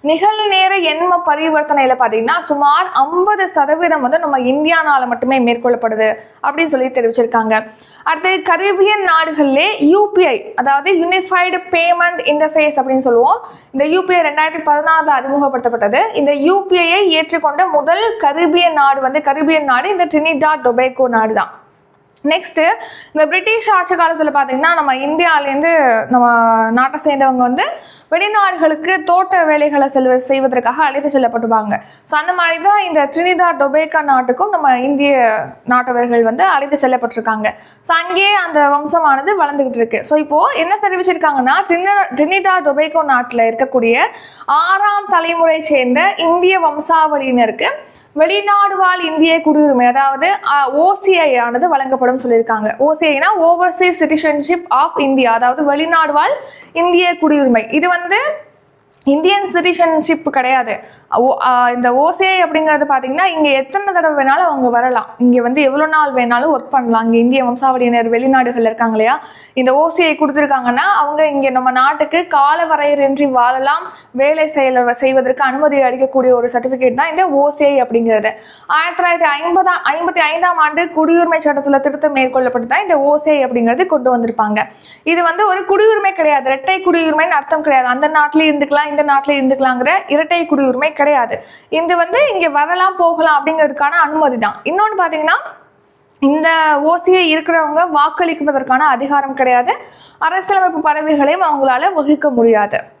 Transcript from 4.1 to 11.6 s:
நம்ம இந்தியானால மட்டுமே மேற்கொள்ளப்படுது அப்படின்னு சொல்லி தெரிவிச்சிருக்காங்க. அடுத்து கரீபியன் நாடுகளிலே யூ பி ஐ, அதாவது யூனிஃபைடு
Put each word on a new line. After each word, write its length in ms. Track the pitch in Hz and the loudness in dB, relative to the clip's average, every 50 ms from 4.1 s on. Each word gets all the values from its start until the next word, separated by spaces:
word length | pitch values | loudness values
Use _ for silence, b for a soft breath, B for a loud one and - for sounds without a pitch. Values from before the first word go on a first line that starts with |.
| 294 330 349 | 0 0 0
நம்ம 140 | 294 285 262 247 247 262 | 0 -2 -2 0 0 0
இந்தியானால 520 | 294 302 320 339 320 311 302 285 269 254 240 | 0 0 0 0 0 0 2 0 0 0 -2
மட்டுமே 260 | 240 240 - 247 269 262 240 | -4 -4 -2 0 0 0 2
மேற்கொள்ளப்படுது 640 | 233 233 240 240 247 240 233 240 220 226 214 220 220 214 B B B B B - | 0 -2 0 0 -2 -2 0 -2 -4 -2 0 0 -2 -2 B B B B B -6
அப்படின்னு 260 | 277 277 302 330 311 285 | -4 -2 -2 -2 -2 0
சொல்லி 140 | 254 254 262 254 262 | -2 -2 -2 -2 -2
தெரிவிச்சிருக்காங்க. 560 | 233 226 233 - 233 233 233 226 220 220 220 220 214 - B B B B B B B - | -2 0 0 0 -2 0 0 -2 0 0 -2 -2 -2 -6 B B B B B B B -4
அடுத்து 200 | 320 311 359 370 381 370 370 - | -4 -2 -2 -2 -2 -2 0 -2
கரீபியன் 540 | 349 - 381 403 392 370 381 415 427 415 381 359 | -2 0 0 -2 0 2 2 2 2 0 0 0
நாடுகளிலே 580 | 330 320 320 320 302 294 294 277 269 277 330 415 - - 285 294 | 0 0 0 -2 -2 0 0 2 2 2 0 0 -2 0 2 2
யூ 80 | 339 403 415 415 415 | 4 4 2 2 2
பி 80 | 359 359 302 | 2 2 2
ஐ, 60 | 247 202 - - - - | 0 -2 -6 -8 -6 -4
அதாவது 300 | 247 269 277 285 285 370 392 339 | -2 0 0 0 0 0 0 0
யூனிஃபைடு 560 | 339 339 370 381 370 370 370 359 359 370 359 370 | 0 0 -2 -2 -2 -2 -2 0 0 0 -2 -6